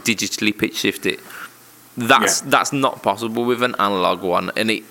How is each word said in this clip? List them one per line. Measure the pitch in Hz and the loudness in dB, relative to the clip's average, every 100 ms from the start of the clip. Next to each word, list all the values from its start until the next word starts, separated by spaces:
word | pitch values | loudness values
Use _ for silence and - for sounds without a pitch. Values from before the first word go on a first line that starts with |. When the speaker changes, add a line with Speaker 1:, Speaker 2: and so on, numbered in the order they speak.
| - | -2
Speaker 1:
digitally | 104 101 - 107 - | -2 -4 -2 -2 0
pitch | 110 - | -2 0
shift | 98 - 98 | -2 -2 -4
it. | - - - - - - - - - | -6 -10 -16 -16 -20 -20 -20 -14 -4
That's, | 117 131 110 - | 4 4 4 0
Speaker 2:
Yeah. | 139 | 2
Speaker 1:
that's | 135 - | 2 2
not | 139 135 - | 0 0 0
possible | - 110 113 113 120 | -2 -2 -2 -2 0
with | 117 | 0
an | 123 - | 0 0
analog | 101 98 90 90 | 0 2 2 0
one, | 92 90 92 - | 0 0 0 -2
and | 110 | 0
it, | 110 - | -2 -6